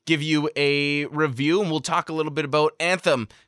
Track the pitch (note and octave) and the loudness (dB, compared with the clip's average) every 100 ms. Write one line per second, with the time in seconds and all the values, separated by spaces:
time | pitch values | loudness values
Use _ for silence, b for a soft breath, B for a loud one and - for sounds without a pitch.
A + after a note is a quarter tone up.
0 | - D#3+ D#3 D3+ D3+ C#3 C#3+ C#3+ C#3+ D3 | -2 0 2 2 2 0 0 2 0 -2
1 | C#3+ D3+ D#3 A#2+ D3 F#3 F#3+ D#3 D3+ E3+ | -2 -2 -2 0 2 2 2 -2 -2 -4
2 | E3+ D#3+ D#3 D3 D3 D3+ D#3 - E3+ F#3 | -2 -4 -4 -4 -2 2 0 0 -2 0
3 | F3 C3 G#2+ b | 0 0 -2 b